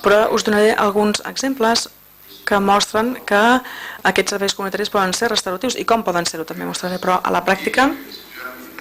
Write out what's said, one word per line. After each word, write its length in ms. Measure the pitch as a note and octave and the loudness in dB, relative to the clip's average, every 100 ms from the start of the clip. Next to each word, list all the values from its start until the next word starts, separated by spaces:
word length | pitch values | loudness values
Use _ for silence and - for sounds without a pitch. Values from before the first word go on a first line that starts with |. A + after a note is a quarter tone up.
però 220 | G3 G#3 A3+ A3+ | 4 4 4 0
us 80 | A3 | 0
donaré 260 | G#3 G#3+ - | 4 4 4
alguns 460 | G#3 G3+ G#3 G#3 - | 2 2 0 0 -6
exemples 580 | F#3+ C4+ C4+ A3+ A3+ - - _ _ - - - | -6 -4 0 2 0 -2 -12 _ _ -20 -10 0
que 120 | G#3 | 2
mostren 500 | G3 G3+ - G#3+ A#3 B3+ - | 4 2 2 0 -2 -4 0
que 160 | G3+ A3+ B3+ B3+ - - - F3+ | 4 6 4 0 -14 -14 -4 0
aquests 280 | F#3+ F#3+ G3+ | 0 0 -2
serveis 200 | G3 - | -2 -2
comunitaris 360 | G3 F#3+ G#3 | -4 -4 -2
poden 220 | G#3 F#3 F3+ | 0 0 0
ser 140 | A#3 | 0
restauratius 460 | G#3 - F3+ B3+ - | -2 -4 -4 -4 -2
i 60 | - | 0
com 160 | A3+ G3+ | 0 2
poden 200 | F3 E3+ | -2 -2
ser-ho 200 | D#3+ D#3+ | -6 -8
també 200 | F3 F3+ | -8 -8
mostraré, 320 | F3+ F3+ F#3 | -6 -6 -4
però 160 | F#3 F3+ | 0 0
a 120 | - | 0
la 120 | F3+ | 0
pràctica, 460 | F3 - A3 A#3+ C#4 - - - - - - - - - | 0 0 0 2 2 0 -12 -18 -18 -14 -14 -14 -18 -14